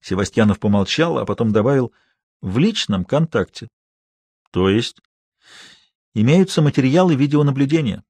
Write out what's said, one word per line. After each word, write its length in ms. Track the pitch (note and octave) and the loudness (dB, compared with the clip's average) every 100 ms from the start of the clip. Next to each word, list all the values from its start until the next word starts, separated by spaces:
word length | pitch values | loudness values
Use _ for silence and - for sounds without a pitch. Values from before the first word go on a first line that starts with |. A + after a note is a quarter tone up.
Севастьянов 580 | - F#2+ G2 - G#2+ G2 | -6 -4 -2 0 0 2
помолчал, 580 | G#2+ G2+ F#2+ - E3 D3 | 0 0 0 -2 -2 -2
а 80 | G2 | -4
потом 260 | G#2 A2+ | -4 0
добавил: 400 | G#2+ A2+ C#3 A#2+ _ _ _ _ _ | 0 2 0 -2 _ _ _ _ _
"В 160 | - G#2 | -6 0
личном 460 | G3+ G#3+ - G2 F2 | 0 -2 -4 -4 -2
контакте". 640 | C#3+ D#3+ A2 F#2 - A2 _ _ _ _ _ _ _ _ | -2 0 -2 -4 -10 -20 _ _ _ _ _ _ _ _
То 180 | F2+ F#2+ | -2 0
есть? 320 | G#2 A#2+ - _ _ _ _ _ - - - _ _ _ | 0 -2 -12 _ _ _ _ _ -20 -20 -20 _ _ _
Имеются 480 | A2 A2+ E3+ F#3 - | -2 2 4 2 2
материалы 540 | D3 - C3 D#3 F#3 C#3 | 0 2 2 2 2 2
видеонаблюдения. 880 | C#3+ D3 D3 C3+ C#3 D#3+ C3 F2+ | 0 2 0 0 0 0 -2 -6